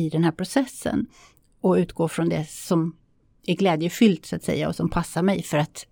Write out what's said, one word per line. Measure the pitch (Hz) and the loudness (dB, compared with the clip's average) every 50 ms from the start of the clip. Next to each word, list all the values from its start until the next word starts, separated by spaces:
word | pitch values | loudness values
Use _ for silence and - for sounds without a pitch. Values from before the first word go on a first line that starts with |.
| 165 | 0
i | 156 | 2
den | 160 160 170 | 2 2 2
här | 165 | 2
processen | 160 - 156 - - 277 262 - - - - - - - - - - - - - _ _ _ _ _ _ | 2 0 -6 0 0 0 0 0 -6 -6 -4 -2 -2 -2 -4 -4 -10 -18 -20 -20 _ _ _ _ _ _
och | - 185 175 | 2 2 4
utgå | 185 180 - - - 165 160 | 4 2 0 -2 -2 -2 -2
från | - - 170 170 | 0 -2 0 0
det | 170 156 156 - | 0 -2 -4 -6
som | - - - - 185 165 160 165 - - _ _ _ _ _ _ _ _ _ - | -10 -14 -4 0 0 2 2 0 -4 -10 _ _ _ _ _ _ _ _ _ -4
är | 175 | 0
glädjefyllt, | 180 196 185 156 151 165 175 - - 233 214 175 - - | 2 2 2 2 2 0 -4 2 4 6 6 6 2 -2
så | - 175 | -8 -8
att | 170 - | -6 -4
säga, | - - 139 151 160 | -4 -2 -2 -2 -2
och | 170 | -2
som | - 170 160 | -2 -2 -2
passar | - 175 170 - - 160 | 0 -2 -4 -2 -2 0
mig. | 180 196 196 175 - | 0 0 0 0 -2
För | - - 147 | -2 0 0
att, | 151 - - - - - | 0 -2 -4 -12 -20 -16